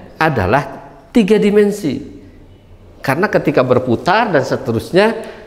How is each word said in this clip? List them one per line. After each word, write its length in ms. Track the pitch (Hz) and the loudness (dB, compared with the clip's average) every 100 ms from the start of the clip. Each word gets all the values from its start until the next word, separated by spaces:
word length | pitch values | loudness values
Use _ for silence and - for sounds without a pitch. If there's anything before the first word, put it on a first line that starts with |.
| - | -14
adalah 480 | - 156 123 92 131 143 - - - - | -2 0 0 2 0 -2 -10 -20 -20 -2
tiga 320 | 247 190 214 | 0 4 4
dimensi. 560 | 208 208 202 185 151 - - - - - - - - - - - | 4 4 2 0 -4 -6 -8 -16 -20 -20 -20 -20 -20 -20 -20 -10
Karena 240 | - 151 202 | -6 -2 0
ketika 400 | 180 156 139 131 | 0 0 0 2
berputar 640 | 117 - 113 - 208 233 | 2 0 -2 0 0 2
dan 160 | 151 120 | 0 -2
seterusnya, 680 | 120 - 113 - 175 214 226 - - | -4 -4 -6 -2 2 2 0 -10 -16